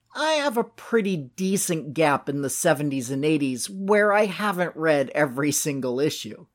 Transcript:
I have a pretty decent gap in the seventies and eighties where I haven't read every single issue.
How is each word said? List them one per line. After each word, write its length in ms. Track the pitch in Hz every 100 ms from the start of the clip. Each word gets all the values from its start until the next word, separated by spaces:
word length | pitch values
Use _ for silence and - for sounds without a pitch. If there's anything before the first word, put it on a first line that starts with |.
| _
I 200 | - 311
have 240 | 302 285 226
a 80 |
pretty 520 | 220 - - 226 202 180
decent 800 | 131 - 185 196 - 165 147
gap 340 | 135 156 139 -
in 140 | 143
the 80 | 139
seventies 600 | - 170 147 147 135 120
and 140 | 135
eighties 460 | 151 156 139 123 -
where 420 | 196 196 208 208
I 140 | 202 214
haven't 500 | 165 208 180 175 -
read 340 | 160 147 131
every 380 | 147 147 123 147
single 480 | 143 156 139 127 123
issue. 460 | 151 - 110 107 180